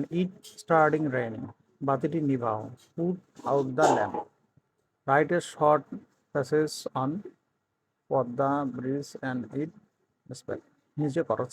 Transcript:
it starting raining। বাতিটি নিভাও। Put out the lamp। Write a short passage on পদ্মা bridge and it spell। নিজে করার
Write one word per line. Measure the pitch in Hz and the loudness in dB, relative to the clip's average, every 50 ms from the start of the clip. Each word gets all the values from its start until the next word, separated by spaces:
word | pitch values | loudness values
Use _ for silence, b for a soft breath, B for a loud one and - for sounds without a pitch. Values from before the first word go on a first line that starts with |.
| 143 - 160 175 | 0 -2 -2 -2
it | 185 180 - - - - - - - | -2 -2 -4 -10 -20 -20 -20 -10 -2
starting | - 170 160 156 151 147 151 156 143 127 | 2 4 6 6 6 4 2 0 0 0
raining। | 127 120 117 110 110 131 - - _ _ _ _ - 135 135 | -2 -2 -4 -6 -8 -10 -12 -14 _ _ _ _ -6 -2 0
বাতিটি | 139 131 135 156 156 165 151 139 | 0 0 0 0 0 0 0 0
নিভাও। | 135 127 120 117 107 107 110 120 123 - _ _ _ | 0 0 0 0 -2 -2 -4 -8 -14 -18 _ _ _
Put | - 170 175 185 185 - _ _ - - 120 | -4 -2 -2 -2 -4 -8 _ _ -8 -2 0
out | 135 143 135 127 127 139 | 2 2 2 0 2 4
the | 156 147 127 | 4 4 4
lamp। | 117 104 101 - - - - _ _ _ _ _ _ _ _ _ _ _ _ _ _ - | 4 0 -2 -4 -6 -8 -10 _ _ _ _ _ _ _ _ _ _ _ _ _ _ -2
Write | - 135 147 156 143 175 175 | 2 4 4 4 4 2 -2
a | - - - | -2 -4 -2
short | - 156 151 151 147 139 - - - - _ _ _ _ _ - | 2 4 6 6 4 2 -2 -12 -14 -14 _ _ _ _ _ -4
passage | 147 135 - 151 151 156 147 - - - - - 127 | -4 -2 0 2 2 2 0 -2 -8 -10 -6 -4 -2
on | 131 135 - 208 - - - _ _ _ _ _ _ _ _ _ _ _ _ _ _ - | -2 -2 -2 -4 -8 -14 -18 _ _ _ _ _ _ _ _ _ _ _ _ _ _ -2
পদ্মা | 143 135 123 120 120 127 139 139 139 143 143 131 123 | 0 0 0 0 -2 -2 0 0 0 0 -2 -4 -6
bridge | 127 127 131 135 143 143 - - - - 131 | -6 -4 -4 -4 -4 -6 -8 -12 -10 -8 -6
and | 127 127 117 - - 135 151 | -6 -6 -6 -6 -6 -6 -6
it | 165 - - _ _ _ _ _ _ _ _ _ - 120 - | -6 -8 -12 _ _ _ _ _ _ _ _ _ -18 -16 -14
spell। | - - - - - _ _ _ _ _ - 147 | -10 -10 -10 -10 -10 _ _ _ _ _ -6 -4
নিজে | 151 147 131 165 160 - | -4 -2 0 -2 -2 0
করার | 110 - 127 127 | 0 -2 -2 -4